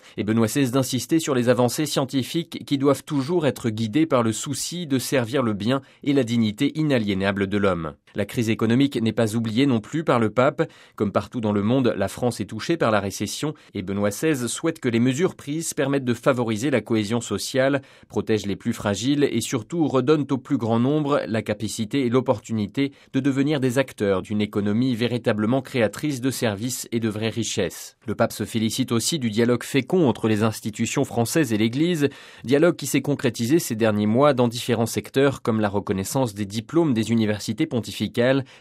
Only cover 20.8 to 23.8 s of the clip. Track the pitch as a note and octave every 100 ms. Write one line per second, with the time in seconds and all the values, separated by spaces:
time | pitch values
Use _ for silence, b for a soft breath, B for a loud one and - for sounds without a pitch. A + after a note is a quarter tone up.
20.8 | B2 D3+ C#3 C#3+ - A2+ G#2 G#2+ G#2+ -
21.8 | G#2+ C#3 B2 B2+ B2+ G#2+ - A2+ G2+ -
22.8 | C#3 B B C3+ C3+ C3 C#3 D3+ C3 B2